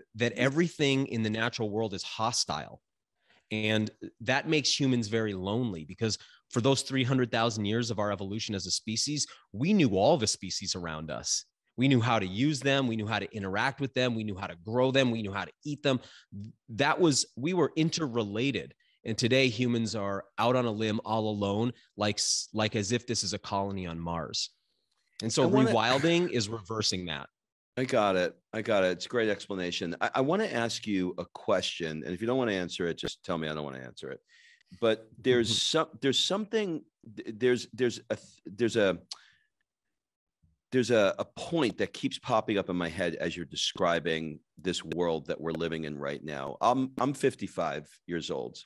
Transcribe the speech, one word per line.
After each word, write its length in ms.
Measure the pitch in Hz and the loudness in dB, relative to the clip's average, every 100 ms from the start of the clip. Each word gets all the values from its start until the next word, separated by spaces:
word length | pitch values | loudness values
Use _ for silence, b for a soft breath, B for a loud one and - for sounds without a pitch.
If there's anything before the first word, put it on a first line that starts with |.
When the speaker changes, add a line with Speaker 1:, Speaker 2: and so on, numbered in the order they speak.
| - | -18
Speaker 1:
that 180 | 107 120 | -2 -2
everything 720 | 107 127 143 170 - 139 135 135 | 2 2 2 0 2 2 2 0
in 160 | 117 | 0
the 80 | 107 | 0
natural 400 | 110 120 - 110 | 0 -2 -2 -2
world 240 | 104 110 | -2 -2
is 80 | 95 | -4
hostile. 800 | - - 113 123 - 76 60 - _ _ _ _ b b _ | -8 -2 0 0 -2 -4 -8 -14 _ _ _ _ b b _
And 400 | 110 107 110 107 - 95 - | -2 2 2 0 -4 -16 -6
that 260 | 113 135 156 | 0 0 2
makes 320 | 156 127 - | 0 2 2
humans 300 | 139 123 104 | 2 2 0
very 240 | 113 110 | -2 -2
lonely, 540 | 95 92 113 123 87 73 | -2 -2 -2 -2 -4 -10
because 320 | - 113 98 B B _ | -4 -2 -2 B B _
for 100 | 123 | 2
those 220 | 123 135 | 4 2
three 200 | - 135 | 2 0
hundred 300 | 123 131 120 | 2 2 2
thousand 320 | 117 117 107 | 2 0 0
years 260 | 101 113 117 | 0 0 0
of 80 | 107 | -2
our 140 | 104 | -2
evolution 420 | 98 98 107 - | -2 -4 -6 -4
as 120 | 98 92 | -4 -4
a 40 | |
species, 560 | - - 113 - 147 - B B | -4 -4 -4 -2 -2 -4 B B
we 200 | 104 160 | -4 2
knew 240 | 214 131 95 | 4 4 6
all 220 | 113 160 | 4 4
the 80 | 107 | 2
species 480 | - 92 - 95 | -2 -6 -8 -6
around 360 | 95 85 78 78 | -6 -6 -6 -6
us. 360 | 67 - - - _ _ - | -6 -4 -4 -6 _ _ 0
We 100 | 135 | 4
knew 140 | 127 | 4
how 160 | 117 113 | 4 2
to 80 | 95 | 0
use 340 | 98 147 139 | 0 0 0
them. 260 | 135 139 127 | 2 2 2
We 100 | 113 | -2
knew 100 | 104 | -2
how 140 | 107 | -2
to 140 | 95 | -4
interact 460 | 107 98 98 131 135 | -6 -4 0 -2 -2
with 140 | 135 | -4
them. 200 | 127 127 | 0 0
We 100 | 113 | 0
knew 120 | 107 92 | -4 -6
how 120 | 95 | -8
to 80 | 87 90 | -10 -4
grow 240 | 120 131 | 2 4
them. 200 | 135 127 | 4 4
We 120 | 117 | 2
knew 100 | 101 | -2
how 140 | 98 87 | -4 -6
to 60 | - | -8
eat 180 | 151 135 | -10 -2
them. 180 | 143 127 B B B 101 107 - - | 0 0 B B B -14 -14 -16 -8
That 320 | 113 143 - | 0 2 4
was, 240 | 175 131 - - | 4 4 0 -4
we 180 | 147 | -2
were 180 | 180 135 | 2 2
interrelated. 1000 | - 160 170 147 117 104 104 135 107 67 - _ _ - | 2 0 0 -2 -2 -2 0 -2 -2 -6 -14 _ _ -6
And 100 | 110 | -2
today 320 | 117 135 131 | 4 6 4
humans 480 | 113 123 120 110 107 | 2 0 0 -2 -4
are 280 | 101 98 - - | -4 -6 -6 0
out 180 | 113 | 2
on 120 | 127 120 | 4 2
a 40 | |
limb 300 | 104 110 107 - | 0 0 -2 0
all 240 | 110 107 | 0 0
alone, 420 | 104 101 104 120 b b - | 0 0 2 0 b b -2
like, 200 | 104 104 | 0 0
s-, 320 | - - - | 0 -2 -2
like 240 | 107 110 113 | -2 0 0
as 160 | 98 | 0
if 140 | 117 - | -2 -2
this 180 | 117 | -4
is 80 | 98 | -2
a 60 | 101 | -6
colony 480 | - 101 98 98 87 | -4 -4 -2 -4 -6
on 120 | 82 | -6
Mars. 520 | 85 85 73 - - _ _ _ _ _ _ - | -4 -4 -4 -6 -6 _ _ _ _ _ _ -8
And 100 | 110 | -2
so 120 | 151 | 2
Speaker 2:
I 20 | 127 | 6
wanna 240 | 127 127 | 6 6
Speaker 1:
rewilding 580 | 113 113 135 160 170 175 | 6 4 4 4 4 2
is 200 | 120 101 | 0 -2
reversing 560 | 113 - 110 101 92 87 | -6 -6 -2 -2 -2 -4
that. 240 | 76 - _ _ _ _ - | -8 -10 _ _ _ _ -6
Speaker 2:
I 80 | |
got 320 | 131 123 104 92 | 0 4 4 4
it. 180 | 85 - _ | 2 -2 _
I 80 | 110 | -6
got 220 | 110 104 | 0 4
it. 60 | 92 | 4
It's 180 | 87 - | 0 -2
a 20 | |
great 200 | 123 110 | 0 0
explanation. 680 | 101 - 95 87 - 85 82 | -2 -4 -4 -4 -4 -6 -2
I, 100 | 107 - | -2 0
I 40 | |
wanna 260 | 135 196 208 | 0 0 -2
ask 380 | 123 117 - | -2 -2 -4
you 300 | 107 95 90 87 | -4 -2 -2 -4
a 80 | 90 | -10
question, 760 | - - 95 92 - 80 78 | -8 0 0 0 -4 -6 -6
and 80 | 67 | -8
if 80 | 87 | -6
you 60 | 113 | -2
don't 120 | 131 | 0
wanna 120 | 120 | 0
answer 380 | 98 87 - 85 | 0 -2 -4 -4
it, 100 | 80 | -4
just 260 | - - | -8 -8
tell 140 | - 85 | -6 -4
me 80 | 78 | -4
I 80 | |
don't 80 | 78 | -4
wanna 160 | 71 65 | -6 -10
answer 320 | 64 - 65 | -14 -14 -12
it. 80 | 65 _ b b b _ - | -14 _ b b b _ -2
But 260 | 113 110 - - | 0 0 -4 -2
there's 320 | 127 123 107 | 4 4 4
Speaker 1:
Mm-hmm. 300 | 104 - 156 | 0 0 0
Speaker 2:
some, 100 | 156 - | -2 -2
there's 180 | 139 123 | 0 2
something, 640 | - 196 208 220 202 156 - _ 113 104 | 0 -2 -2 -2 -2 -4 -8 _ -16 -12
th-, 200 | - 107 | -12 0
there's, 300 | 127 123 - | 2 2 0
there's 280 | 110 123 - - | -2 0 0 -4
a, 60 | 107 | -6
th-, 240 | - - - | -6 -20 -16
there's 280 | 104 117 | -2 0
a, 240 | 113 98 82 - B B B B _ _ _ _ _ _ _ _ _ _ _ _ | 4 4 2 -6 B B B B _ _ _ _ _ _ _ _ _ _ _ _
there's 180 | 131 113 | 2 4
a, 240 | 113 98 - | 4 4 2
a 40 | |
point 540 | - - - 165 120 - | -6 -10 -4 0 0 0
that 140 | 98 | -4
keeps 260 | - 135 - | -4 -6 -6
popping 400 | - 113 110 101 | 0 0 2 0
up 100 | 92 | 0
in 80 | 90 | -2
my 120 | 85 | -2
head 260 | 82 87 | -2 -2
as 220 | 78 87 87 | -2 -4 -4
you're 100 | 78 | -8
describing 920 | 76 - - 90 85 82 80 80 76 _ - | -4 -4 0 2 2 0 -2 -4 -10 _ -8
this 240 | 92 85 | -4 -4
world 440 | 82 80 87 80 73 | -4 -2 0 0 -4
that 120 | - | -6
we're 120 | 80 | -4
living 320 | 80 82 80 | -4 -2 -4
in 120 | 76 73 | -6 -6
right 260 | 71 73 | -6 -6
now. 340 | 76 71 69 - | -8 -8 -8 0
I'm, 300 | 110 127 131 - | 2 2 0 -2
I'm 160 | 127 | -2
fifty-five 760 | 139 135 - 98 - 82 73 73 - - | 0 0 0 -6 -4 -4 -4 -10 -18 -8
years 240 | 85 78 | -6 -4
old, 280 | 71 62 - | -6 -6 -10